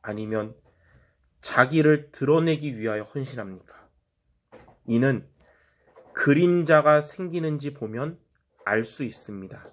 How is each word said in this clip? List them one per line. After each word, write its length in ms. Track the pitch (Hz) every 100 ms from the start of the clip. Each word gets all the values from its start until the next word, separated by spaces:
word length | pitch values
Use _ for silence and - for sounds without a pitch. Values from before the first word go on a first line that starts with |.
아니면 520 | 110 104 107 110 107 - _ _ _ _ _ _ _ _
자기를 720 | - - 131 160 151 151 147
드러내기 640 | - 135 160 165 151 147 117
위하여 260 | 110 107
헌신합니까? 840 | 107 143 127 123 101 92 _ - _ _ _ _ _ _ _ - - _
이는 420 | - 117 135 117 - _ _ _ _ _ _ - -
그림자가 880 | - - 143 175 175 160 156 147 151
생기는지 760 | 147 - 185 170 160 151 143
보면 460 | 143 110 113 147 170 _ _ _ _ -
알 180 | 107
수 220 | 113 - 123
있습니다. 600 | - - 101 95 - -